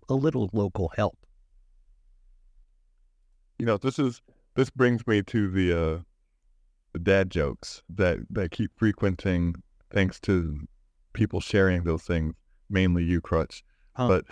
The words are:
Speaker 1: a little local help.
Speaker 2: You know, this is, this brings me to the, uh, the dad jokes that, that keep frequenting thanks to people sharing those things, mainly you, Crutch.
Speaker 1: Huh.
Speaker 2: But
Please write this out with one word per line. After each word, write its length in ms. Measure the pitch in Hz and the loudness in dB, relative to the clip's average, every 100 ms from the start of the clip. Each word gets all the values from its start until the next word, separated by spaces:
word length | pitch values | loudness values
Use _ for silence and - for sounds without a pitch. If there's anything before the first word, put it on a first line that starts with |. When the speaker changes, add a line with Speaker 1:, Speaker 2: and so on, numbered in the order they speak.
| - | -4
Speaker 1:
a 60 | |
little 340 | 135 147 135 98 | -2 0 0 -2
local 380 | 107 101 98 87 - | -2 -2 -2 -4 -2
help. 220 | 104 - _ _ _ _ _ _ _ _ _ _ _ - _ _ _ _ _ _ _ _ _ _ _ - | -4 -4 _ _ _ _ _ _ _ _ _ _ _ -20 _ _ _ _ _ _ _ _ _ _ _ -4
Speaker 2:
You 80 | 117 | 0
know, 100 | 101 | 0
this 220 | 135 131 | 0 0
is, 240 | 135 123 _ _ _ | -2 -4 _ _ _
this 160 | - 131 | -2 0
brings 360 | - 123 117 117 | 2 2 2 0
me 160 | 104 | 0
to 280 | 98 113 101 | 0 0 0
the, 220 | 92 90 | 2 2
uh, 260 | 85 80 80 87 _ _ _ _ _ _ _ _ | 2 0 -2 -8 _ _ _ _ _ _ _ _
the 40 | 85 | -4
dad 300 | 85 98 95 | 2 4 4
jokes 520 | 87 71 - - - - | 0 -2 -4 -12 -18 -8
that, 280 | 95 92 62 - | 0 0 0 -4
that 200 | 110 87 | -6 -4
keep 180 | - 107 - | -2 -4 0
frequenting 760 | 110 98 101 92 98 90 85 85 - _ _ | 0 2 0 0 0 0 0 -4 -10 _ _
thanks 280 | 104 92 - | 0 0 -2
to 380 | - 92 82 73 - _ _ _ _ | 0 0 0 -6 -12 _ _ _ _
people 280 | - 107 90 | -2 -2 -2
sharing 440 | - 104 95 90 | -2 2 4 2
those 180 | 85 80 | 0 -2
things, 300 | - 85 80 78 _ _ - | -2 -2 -2 -6 _ _ -4
mainly 340 | 98 92 87 | 0 2 2
you, 160 | 85 87 | 2 0
Crutch. 420 | - 82 78 - - _ _ | 0 -2 -2 -6 -20 _ _
Speaker 1:
Huh. 160 | - 123 | -4 0
Speaker 2:
But 160 | 92 - | 0 0